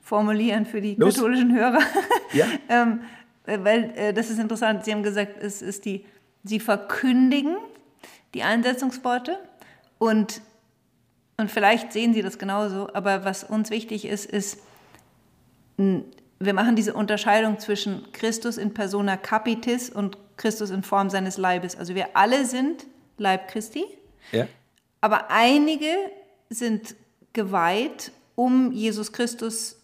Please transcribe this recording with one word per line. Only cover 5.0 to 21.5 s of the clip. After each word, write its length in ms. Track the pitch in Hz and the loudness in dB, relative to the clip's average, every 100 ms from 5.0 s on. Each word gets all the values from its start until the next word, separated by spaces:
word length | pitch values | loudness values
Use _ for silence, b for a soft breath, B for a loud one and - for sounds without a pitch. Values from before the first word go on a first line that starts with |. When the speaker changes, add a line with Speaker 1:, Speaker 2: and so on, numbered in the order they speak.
Speaker 1:
gesagt, 320 | 208 208 202 - | -2 -2 -4 -6
es 220 | 208 196 | -10 -8
ist 220 | - 196 | -10 -8
die, 200 | - 196 b b b _ | -6 -8 b b b _
sie 160 | 196 214 | -4 -4
verkündigen 960 | - 208 - - 262 247 262 285 285 370 453 - _ _ B B B | 0 -2 0 0 2 6 6 4 0 -4 -6 -20 _ _ B B B
die 80 | - | -4
Einsetzungsworte 960 | 135 226 240 247 262 - 254 247 247 381 381 _ b b b _ | 0 2 2 0 -4 -4 -2 -2 -2 -8 -8 _ b b b _
und, 420 | 226 220 214 - - _ _ _ _ _ _ _ _ - | 2 4 2 -4 -14 _ _ _ _ _ _ _ _ -6
und 120 | 214 | -4
vielleicht 420 | 226 202 226 233 | 2 4 4 0
sehen 200 | 214 233 | 0 2
Sie 100 | 220 | 2
das 160 | 190 - | 0 -6
genauso, 500 | 196 196 208 190 202 | -4 -2 -2 -4 -6
aber 320 | - 196 196 | -4 0 0
was 200 | 196 190 | -2 -6
uns 260 | - 214 214 | -4 -2 -2
wichtig 340 | 214 226 214 | -4 -6 -8
ist, 220 | - 202 - | -6 -6 -4
ist, 320 | 208 202 - b b b b b b _ _ _ _ _ - | -4 -4 -10 b b b b b b _ _ _ _ _ 0
n-, 260 | 196 180 - - _ _ | 2 2 -4 -20 _ _
wir 140 | 190 | -2
machen 200 | 196 233 | 2 4
diese 180 | 226 208 | 4 2
Unterscheidung 680 | - 208 208 - 208 220 214 | -2 -2 0 4 4 4 -2
zwischen 420 | - 202 202 190 - | -4 -4 -2 -6 -10
Christus 440 | - 226 226 240 233 | -6 -4 -2 -4 -4
in 160 | 202 | -4
persona 420 | 208 196 202 202 190 | -4 -4 -2 0 -2
capitis 720 | - 220 220 226 240 247 247 | -2 -2 0 -2 -2 -2 -4
und 280 | - 202 - - - | -6 -6 -6 -20 -4
Christus 340 | 226 214 208 | -4 -2 -4
in 120 | 190 | -6
Form 260 | 190 202 196 | 0 0 2
seines 280 | 190 190 185 | 0 -4 -2
Leibes. 380 | 185 | 0